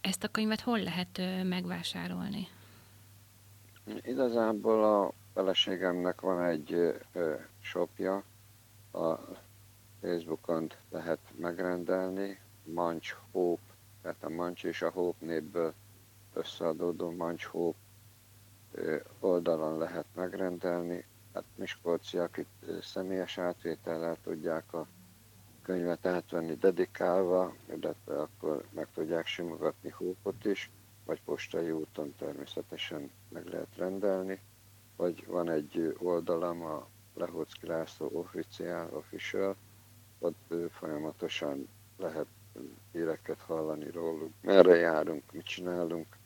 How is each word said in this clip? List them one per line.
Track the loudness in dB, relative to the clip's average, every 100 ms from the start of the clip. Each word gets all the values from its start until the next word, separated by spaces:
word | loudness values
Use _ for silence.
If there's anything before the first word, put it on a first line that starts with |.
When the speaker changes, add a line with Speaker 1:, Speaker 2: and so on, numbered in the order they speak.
Speaker 1:
Ezt | -2 -2
a | -2
könyvet | 0 0 0
hol | 0 0
lehet, | 0 -2 -4 -2
ö, | -2 0
megvásárolni? | 0 0 -2 -4 -6 -6 -6 -4 -4 -6 -8 -10 -20 -20 -20 -20 -20 -20 -20 -20 -20 -20 -20 -20 -12 -10
Speaker 2:
Igazából | -4 0 2 4 4 4 4 6
a | 8 8 6 0 -8
feleségemnek | 0 2 4 2 2 2 2 0 0
van | 0 2
egy, | 2 0 0
ö, | 2 4 2 -6
ö, | -2 -2 -2 -6 -16
shopja, | -8 -2 -2 -2 -2 -2 -4 -20 -20 -20 -20 -20 -12
a | -2 0 0 -4 -16 -18 -20 -20 -20 -20 -10
Facebookon | -2 -2 -2 -6 -2 -2 -2 -8 -12
lehet | -8 -2 -4 -4 -8
megrendelni, | -6 -2 -2 -2 0 0 0 -2 -6 -8 -16 -20
Mancs | -10 -2 0 -2 -6 -12 -6
Hope, | 2 2 2 -4 -20 -20 -14
tehát | -10 -8
a | -6
Mancs | -4 -4 -4
és | -6 -2
a | -2
Hope | 0 0 -2 -2
névből | -4 -2 -2 -2 -2 -18 -20 -20 -20 -14
összeadódó | -8 -8 -2 -2 0 -2 -2 -4
Mancs | -4 -4 -4
Hope, | -6 -2 0 -2 -12 -20 -20 -20 -20 -20 -20 -20 -16
ö, | -6 -2 -2 -4 -2
oldalon | 4 4 4 2 2 0
lehet | -2 -4 -8
megrendelni. | -4 -6 -2 -2 -2 -2 -2 -2 -4 -8 -20 -12
Hát | -10 -10
miskolciak | -10 -10 -6 0 0 0 -2 -2 -4
itt, | -10 -12 -10
ö, | -8
személyes | -6 -6 -2 -2 -2 -2
átvétellel | -2 -2 -4 -6 -4 -4 -2 -4
tudják | -6 -4 -2 -2 -4
a | -8 -8 -12 -20 -20 -20 -20 -20 -20
könyvet | -4 -2 0 0 0
átvenni | 0 -2 -4 -4
dedikálva, | 4 4 4 0 2 2 4 4 4 2 -2 -10
illetve | -6 -4 -6 -6 -4
akkor | -4 -4 -2 -2 -4
meg | -8 -8
tudják | -4 0 0 -2
simogatni | -4 -4 -2 -2 -2 -10
Hope-ot | -6 -4 -4 -4 -2
is, | 0 -2 -4 -16 -20 -20
vagy | -6 -6
postai | -4 -6 -4 -2 0
úton | -2 -4 -6 -8 -6
természetesen | -8 -8 -8 -10 -8 -10 -8 -8 -10 -14 -16
meg | -14 -8
lehet | -8 -8 -4
rendelni. | -4 0 0 0 -2 -6 -10 -20 -20 -20 -20 -2
Vagy | -2 -2 -4
van | -2 2
egy, | 0 0 -2
ö, | 0 0
oldalam, | 0 0 2 0 0 -4
a | -4 -6 -8 -20 -20
Lehocki | -6 -6 -4 -6 -8 -4
László | -4 -4 -6 -6
Official, | -4 -6 -8 -10 -8 -6 -4 -6
Official, | -8 -10 -10 -6 0 0 -2 -10 -20 -20 -20 -20 -4
ott, | -4 -4 -6
ö, | -4 -4
folyamatosan | -6 -6 -4 -6 -6 -6 -4 -4 -4 -8 -14 -20 -8
lehet, | -6 -4 -6 -8 -20
ö, | -14 -14 -16 -12
híreket | -4 -2 -2 -4 -8
hallani | -4 -2 -2 -4 -6
rólunk, | -4 -4 -2 -6 -8
merre | 6 12 12 12
járunk, | 10 4 2 -2 -6
mit | -14
csinálunk | -10 -6 -4 -2 -2 -2 -8 -14